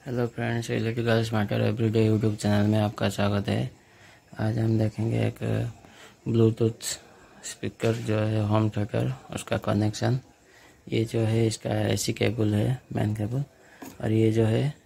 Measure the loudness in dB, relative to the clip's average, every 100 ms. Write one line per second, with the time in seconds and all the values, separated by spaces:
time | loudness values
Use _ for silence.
0 | -6 -2 -2 -2 -4 -2 -2 -2 -2 -2
1 | 2 2 2 0 0 0 0 2 2 4
2 | 4 4 2 0 0 2 4 4 2 0
3 | -4 0 0 0 0 -2 -4 -8 _ -20
4 | -20 -20 _ -4 -2 0 0 2 0 -2
5 | -2 0 -2 -2 -4 -2 -4 -8 -20 -20
6 | -20 -12 -2 4 4 4 0 -2 -10 -12
7 | -14 -20 -20 -18 -16 -10 -10 -4 -2 -2
8 | -2 -2 0 0 0 2 2 0 -2 -2
9 | -2 -4 -10 -12 -4 -4 0 0 0 0
10 | -2 -2 -4 _ _ -20 -20 -20 -6 -4
11 | -2 0 0 2 2 0 -4 -2 0 0
12 | -2 -2 -2 0 0 2 0 -2 _ -4
13 | -2 -2 -4 -4 -6 _ -20 -20 -20 -8
14 | -2 2 4 4 2 2 0 -4